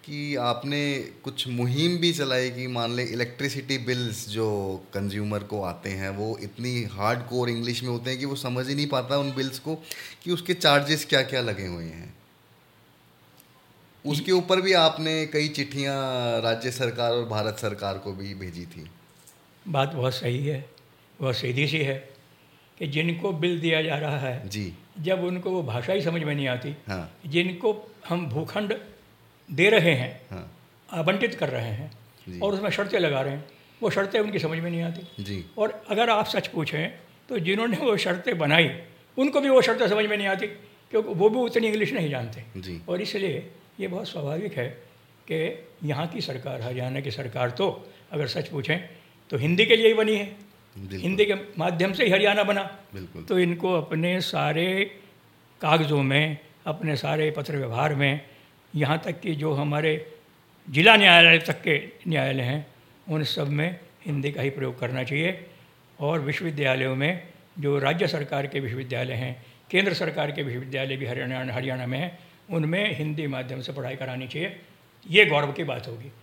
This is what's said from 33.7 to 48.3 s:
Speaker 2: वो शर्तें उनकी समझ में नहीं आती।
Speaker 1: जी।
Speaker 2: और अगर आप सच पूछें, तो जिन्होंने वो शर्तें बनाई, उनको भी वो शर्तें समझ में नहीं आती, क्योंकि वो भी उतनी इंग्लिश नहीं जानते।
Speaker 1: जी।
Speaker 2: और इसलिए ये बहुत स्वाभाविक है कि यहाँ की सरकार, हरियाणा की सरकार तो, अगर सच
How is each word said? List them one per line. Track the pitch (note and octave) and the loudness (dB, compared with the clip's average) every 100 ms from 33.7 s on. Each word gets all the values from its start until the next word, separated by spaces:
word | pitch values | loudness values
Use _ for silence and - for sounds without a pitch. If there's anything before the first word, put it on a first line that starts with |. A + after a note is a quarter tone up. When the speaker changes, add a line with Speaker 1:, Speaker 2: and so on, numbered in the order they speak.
| - | -4
Speaker 2:
वो | G#3+ | -2
शर्तें | G3 G3 A#3 | 0 0 0
उनकी | G#3+ F#3+ | 0 0
समझ | D#3 E3 | -2 -2
में | F3 | -4
नहीं | E3+ | -2
आती। | E3+ E3+ F3+ - | -4 -6 -12 -12
Speaker 1:
जी। | G2 G2 E2 - | -8 -8 -8 -2
Speaker 2:
और | G#3+ - - | -2 -2 -4
अगर | G#3 A#3 | 0 4
आप | G#3+ G#3+ | 2 2
सच | G#3+ - | -2 -2
पूछें, | - D3+ D#3 D#3+ - - - - | -4 -2 -2 -4 -8 -20 -20 -6
तो | A#3+ | -4
जिन्होंने | E3 G3+ A#3 F#3+ | 0 0 0 0
वो | C#4 G#3 | 2 2
शर्तें | F#3 - C4 F#3 | 0 -2 -2 0
बनाई, | D3 D#3+ D#3+ - - - - - | 4 6 4 0 -12 -20 -10 0
उनको | C#4 C#4+ | 2 4
भी | C#4 | 6
वो | C4 | 6
शर्तें | B3 A3 A3 | 6 4 4
समझ | G#3 G#3+ | 4 2
में | G#3 | 0
नहीं | G3 | 0
आती, | F#3+ G#3+ - - - _ | 0 -2 -8 -20 -20 _
क्योंकि | A3+ G#3+ | 0 0
वो | E3+ G#3 | 4 6
भी | A#3 | 6
उतनी | A#3+ A#3 A3 | 2 2 2
इंग्लिश | G#3+ G3+ | 2 0
नहीं | B3+ D#3 | 0 -2
जानते। | C3+ A#2 A#2 A2+ G2 | -2 -6 -10 -12 -12
Speaker 1:
जी। | F#2 E2+ F2 | -10 -10 -4
Speaker 2:
और | B2+ | -4
इसलिए | G#3+ G#3+ F#3+ C#3+ - - - - | -4 -4 -2 -4 -8 -20 -20 -10
ये | F#3+ | -6
बहुत | F3+ A3+ | -6 -8
स्वाभाविक | F3+ C#3+ D#3 G3+ | -6 -4 -4 -4
है | - A#2 - - - _ _ - | -4 -6 -8 -20 -20 _ _ -6
कि | D#3+ E3 - - - | -4 -4 -6 -16 -8
यहाँ | D3 C3+ E3 | -4 -2 -4
की | A3 | -6
सरकार, | - B2+ C3+ B2+ | -6 -8 -8 -8
हरियाणा | A#2 B2+ B2 C3+ | -6 -6 -4 -4
की | C#3 | -6
सरकार | A2 B2 A#2+ B2 | -8 -8 -2 -2
तो, | B2 F#3+ - - - - | 0 -2 -2 -12 -20 -10
अगर | D#3 | -4
सच | C#3 | -2